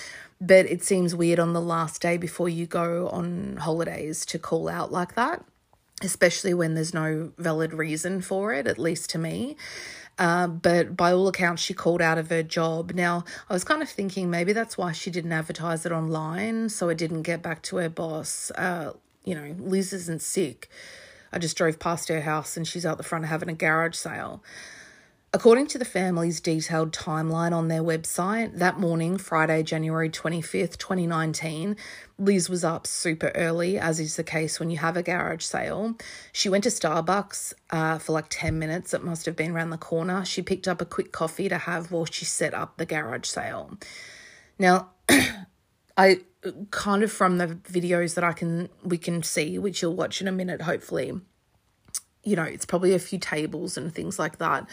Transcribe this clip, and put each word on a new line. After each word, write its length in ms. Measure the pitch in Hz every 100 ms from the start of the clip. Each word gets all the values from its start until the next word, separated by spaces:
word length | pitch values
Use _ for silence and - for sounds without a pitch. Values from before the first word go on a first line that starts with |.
| - - - -
But 260 | 180 190 180
it 180 | 175
seems 320 | - 185 175 170
weird 240 | 170 170
on 140 | 170
the 60 | 170
last 420 | 170 165 160 -
day 140 | 175 175
before 320 | 175 - 175
you 180 | 170 170
go 420 | 175 170 170 180
on 480 | 180 175 175 - -
holidays 680 | 156 160 165 - 151 160 -
to 120 | 165
call 300 | - 165 165
out 240 | 170 151
like 220 | 185 180
that, 300 | - 262 339 - _ _ _ _ -
especially 520 | 190 - 180 - -
when 200 | 175 160
there's 200 | 160 160
no 380 | 170 156 156 160 -
valid 340 | 170 156 160
reason 480 | 160 160 156 180 190
for 320 | 185 190 208
it, 140 | 240 -
at 120 | -
least 320 | - 180 -
to 80 | 165
me. 380 | 165 165 247 302 - - - - - -
Uh, 280 | 175 175 180
but 500 | 165 180 175 - 180
by 160 | 175
all 140 | 180 190
accounts, 340 | 180 180 170
she 120 | -
called 260 | 185 170 170
out 160 | 165 160
of 140 | 160
her 120 | 165
job. 500 | 160 - 165 160 175
Now, 320 | 175 175 175 175 - -
I 20 |
was 120 | 185
kind 180 | - 311
of 60 | 311
thinking 420 | - 196 185 180
maybe 220 | 170 170
that's 260 | 214 226 -
why 140 | 180
she 180 | 165 196
didn't 220 | 175 165
advertise 520 | 160 156 160 165 165
it 60 | 175
online, 800 | 165 160 156 156 170 220 226 226
so 200 | 220 175
it 100 | 165
didn't 240 | 165 165
get 200 | 160 170
back 200 | 170 160
to 140 | - 185
her 100 | 165
boss. 640 | 165 165 156 151 - -
Uh, 400 | - 180 175 147 - _ _
you 100 | -
know, 220 | 160 147 170
Liz 340 | 185 190 190
isn't 300 | 196 170 160
sick. 460 | - - 156 - - - - - - - -
I 60 | 185
just 180 | 165 -
drove 220 | 165 160
past 300 | 170 165 -
her 140 | 160
house 340 | 151 151 143 -
and 100 | 160
she's 200 | 175 170
out 120 | 156
the 40 |
front 240 | 160 165 160
having 240 | 160 175
a 40 |
garage 420 | 160 165 160 165 165
sale. 460 | 151 107 - - - - - - - - - _ _
According 320 | 190 233 233 294
to 120 | 269
the 60 |
family's 560 | 240 185 185 175 170 160
detailed 520 | - 160 156 160 160
timeline 600 | - - 156 160 160 170
on 160 | 170 165
their 140 | 160
website, 760 | 165 160 165 - 180 220 226 170
that 220 | 180 180
morning, 400 | 175 165 165 190
Friday, 440 | - 165 160 160
January 460 | 160 160 160 160 160
twenty-fifth, 720 | 160 160 170 156 - 170 -
twenty 280 | - 185 170
nineteen, 680 | 160 160 156 160 156 202 208 - - - -
Liz 320 | 196 196 170
was 160 | 180
up 220 | 165 165 -
super 460 | - 175 160 147
early, 420 | - 170 165 170 196
as 240 | 165 160
is 160 | 156 -
the 80 |
case 340 | 160 165 156 -
when 120 | 170
you 80 | 165
have 180 | 165 170
a 60 |
garage 420 | 175 175 165 165
sale. 500 | - - - 165 226 226 - - -
She 160 | - 208
went 160 | 196
to 60 | 233
Starbucks, 840 | - 165 160 165 196 202 - - - -
uh, 300 | 165 160 156
for, 140 | -
like, 160 | 156 151
ten 280 | - 160 160
minutes. 360 | 156 170 -
It 100 | -
must 220 | 180 165 -
have 100 | 170
been 140 | 160
around 200 | 165 165
the 80 | 160
corner. 460 | - 165 175 185
She 160 | 180 -
picked 280 | 180 190 190
up 120 | 175
a 60 | 165
quick 260 | - 185
coffee 380 | - 160 - 196
to 80 | 175
have 320 | 170 170 170
while 160 | 170 160
she 180 | -
set 300 | 165 - 160
up 240 | - - -
the 80 | 165
garage 400 | 156 131 127 -
sale. 500 | - - - 76 - - - - - - - - -
Now, 340 | 185 185 185 _
<clears throat> 1000 | - 277 254 220 185 _ _ _ _ -
I, 220 | 190 185 - _ - - 202
kind 320 | - 208 196
of 100 | 214
from 240 | - 185 180
the 120 | 175
videos 640 | 165 - 180 175 175 175
that 100 | 175
I 80 | 175
can, 380 | 165 170 165 170 -
we 140 | 185 175
can 260 | - 170
see, 360 | 160 - 156 180
which 240 | 196 175
you'll 140 | 170 160
watch 260 | 160 -
in 60 | 190
a 40 |
minute, 300 | 185 180 160
hopefully, 580 | 160 - - 165 135 - - _ _ _ _ _ _ - - _
you 120 | -
know, 80 | 185
it's 240 | 156 - -
probably 260 | 175 359
a 60 | 185
few 220 | - 185
tables 560 | - 156 156 151 180 -
and 180 | 160
things 240 | - 170 -
like 200 | 156 -
that, 300 | 160 139 -